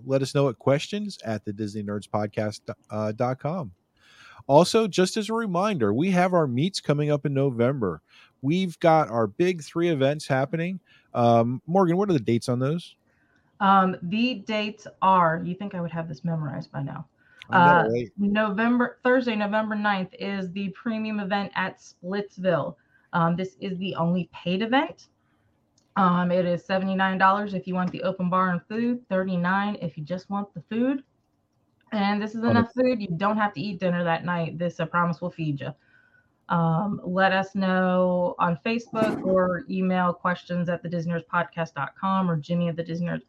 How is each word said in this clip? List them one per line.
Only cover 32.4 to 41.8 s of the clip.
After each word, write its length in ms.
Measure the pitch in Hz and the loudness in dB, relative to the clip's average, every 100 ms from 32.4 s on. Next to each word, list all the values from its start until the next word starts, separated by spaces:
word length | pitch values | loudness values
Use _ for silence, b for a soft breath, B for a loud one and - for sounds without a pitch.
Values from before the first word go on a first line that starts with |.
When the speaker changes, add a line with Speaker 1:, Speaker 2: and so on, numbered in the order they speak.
Speaker 1:
Oh, 60 | 233 | 2
Speaker 2:
enough 220 | 233 233 | 2 2
Speaker 1:
that's 140 | 247 254 | 0 0
Speaker 2:
food. 140 | 240 | 0
You 60 | 190 160 | -4 -2
don't 180 | 202 214 | 0 0
have 160 | 208 | -2
to 80 | 143 | -2
eat 180 | 208 180 | -6 -4
dinner 240 | 185 175 | -2 0
that 220 | 170 165 | 0 -2
night. 340 | 175 175 165 160 | -2 -4 -4 -4
This, 220 | 175 - | -6 -4
I 60 | 160 | -4
promise, 340 | 269 269 160 | 0 0 -2
will 100 | 180 | -6
feed 300 | - 156 139 | -6 -4 -4
you. 140 | 135 - b b b b b _ - | -8 -12 b b b b b _ -2
Um, 520 | 170 165 160 202 202 | 0 2 2 -2 -4
let 280 | 180 185 190 | -4 2 2
us 220 | 190 190 | 2 -2
know 800 | 196 190 185 185 185 180 180 180 - | -2 0 2 2 2 2 2 0 0
on 200 | 175 165 | -2 0
Facebook 580 | 226 233 - 220 220 - | -2 -4 -4 0 0 0
or 400 | 185 190 180 180 - | 0 2 2 -2 -4
email 440 | 190 185 185 180 | -2 0 2 0
questions 540 | 170 180 175 - 175 175 | 0 -2 -4 -4 -4 -2
at 120 | 170 | -4
the 60 | 165 | -4
Disney 240 | 170 165 | -4 -2
Nerds 140 | 165 - | -4 -4
Podcast 480 | 175 165 - 160 | -4 -4 -6 -8
dot 200 | 143 | -6